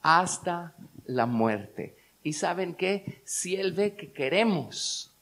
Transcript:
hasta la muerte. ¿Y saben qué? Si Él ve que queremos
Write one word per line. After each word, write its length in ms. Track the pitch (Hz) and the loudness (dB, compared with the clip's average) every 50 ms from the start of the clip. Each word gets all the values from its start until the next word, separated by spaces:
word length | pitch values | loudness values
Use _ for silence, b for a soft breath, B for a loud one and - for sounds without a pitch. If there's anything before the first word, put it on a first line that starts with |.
hasta 720 | - 160 160 170 185 175 - - - 185 175 175 175 165 - - - - _ - - | 6 6 6 6 4 2 -2 -4 -4 -4 -4 -4 -6 -12 -16 -18 -20 -20 _ -18 -8
la 220 | - 127 127 117 | -2 2 2 2
muerte. 680 | 120 120 113 113 113 107 101 101 - - - - - b b b b b b | 4 4 4 4 4 4 0 -4 -8 -10 -10 -10 -10 b b b b b b
¿Y 100 | _ 147 | _ -4
saben 420 | 151 - - 165 175 180 185 175 170 | -2 0 0 -2 0 -2 -4 -6 -4
qué? 480 | - 180 185 202 202 196 - - - _ | -2 -2 0 0 -2 -4 -10 -14 -14 _
Si 320 | - - - - 180 180 | -8 -6 -6 -4 -4 -2
Él 160 | 190 196 190 | -2 -2 -2
ve 220 | - 180 208 208 202 | 0 0 0 0 -2
que 180 | - 170 - | -6 -16 -14
queremos 1000 | - - 139 135 160 196 226 226 196 156 123 104 - - - - - - - - _ _ | -6 -2 0 2 2 4 4 4 2 0 -2 -4 -8 -6 -6 -6 -6 -6 -10 -12 _ _